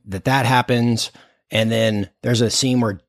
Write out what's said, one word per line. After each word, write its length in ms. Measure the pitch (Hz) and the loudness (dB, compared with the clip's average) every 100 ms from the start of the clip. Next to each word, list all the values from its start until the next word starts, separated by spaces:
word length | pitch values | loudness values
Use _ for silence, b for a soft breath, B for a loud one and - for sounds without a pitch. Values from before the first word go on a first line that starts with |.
| 107 | -10
that 200 | 95 131 | -6 -2
that 200 | 135 120 | 0 2
happens, 680 | 127 120 120 120 113 - b b b b | 2 2 0 0 -2 -4 b b b b
and 200 | 110 113 | -2 0
then 380 | 113 113 104 95 _ | 0 0 0 -4 _
there's 200 | 127 117 | -2 0
a 80 | 113 | 0
scene 300 | - 131 127 | 0 0 0
where 200 | 113 92 | 0 -4